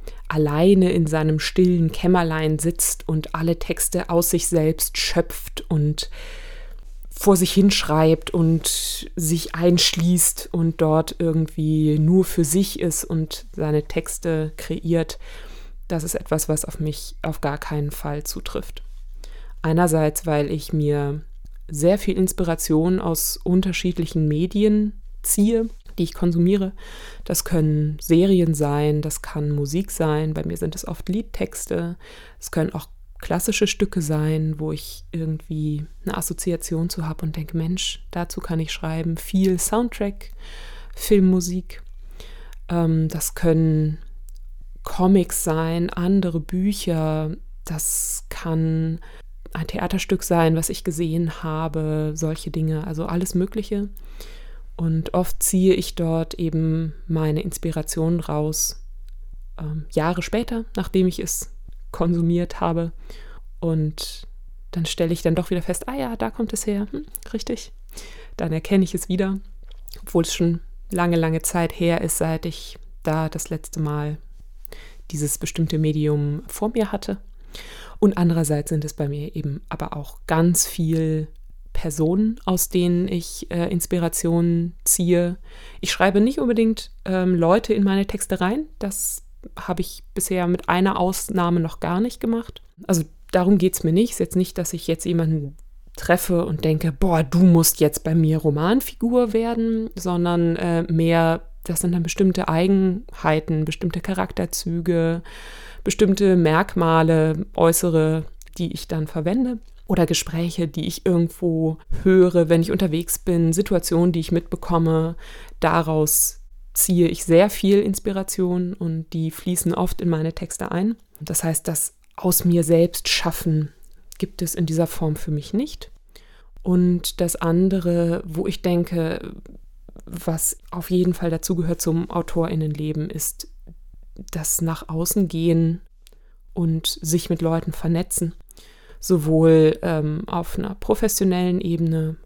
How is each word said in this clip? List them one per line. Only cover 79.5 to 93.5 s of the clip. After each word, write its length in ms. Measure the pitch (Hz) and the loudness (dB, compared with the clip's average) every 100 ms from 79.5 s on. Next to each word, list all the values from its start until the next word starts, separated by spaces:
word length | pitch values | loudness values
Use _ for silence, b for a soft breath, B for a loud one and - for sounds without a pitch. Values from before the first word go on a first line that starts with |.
| 143 - | -6 -8
aber 260 | - - 147 | -8 -6 -8
auch 260 | 143 - - | -10 -10 0
ganz 400 | 160 170 175 - | 4 4 4 0
viel 640 | - 160 160 160 156 156 - - - - | 0 0 2 2 0 -4 -10 -18 -18 -6
Personen, 640 | - 165 147 156 185 220 226 | -2 -2 2 2 4 2 0
aus 240 | - 185 - | 0 0 2
denen 400 | 180 175 175 185 | 2 4 2 2
ich, 420 | 180 170 - - | -2 -4 -10 -6
äh, 220 | 175 170 | -2 0
Inspirationen 1040 | 170 - 180 170 - 170 170 170 170 170 - | 0 0 0 0 0 0 2 2 2 -2 -4
ziehe. 540 | - - 175 175 175 180 B B B B | -2 0 4 4 2 -4 B B B B
Ich 100 | - | -6
schreibe 300 | - 190 196 | 2 4 6
nicht 200 | 220 277 | 4 2
unbedingt, 520 | 262 233 226 220 - - - | 2 4 2 2 -6 -10 -2
ähm, 280 | 185 185 | 0 2
Leute 400 | 180 165 202 220 | 4 6 4 4
in 120 | 214 196 | 2 4
meine 200 | 196 196 | 2 0
Texte 360 | 196 - 190 | -4 -4 0
rein. 240 | 185 247 311 - | 0 0 -4 -6
Das 460 | 196 - - - - - - - | -6 -4 -6 -8 -12 -20 -18 -12
habe 220 | - 175 | -6 -4
ich 240 | - - - | -4 -8 -10
bisher 340 | - - 185 175 | -6 -2 0 0
mit 200 | 175 - | 0 0
einer 320 | 175 190 - | 2 2 2
Ausnahme 640 | 180 190 - 190 175 175 | 0 -2 -2 0 2 2
noch 180 | 165 - | 0 -4
gar 220 | - 175 | -4 -2
nicht 180 | 233 - | -2 -2
gemacht. 420 | 226 226 233 - - - 185 | -4 -4 -6 -14 -20 -10 0
Also 160 | 175 156 - - | 0 0 -8 -2
darum 260 | 185 180 | 2 4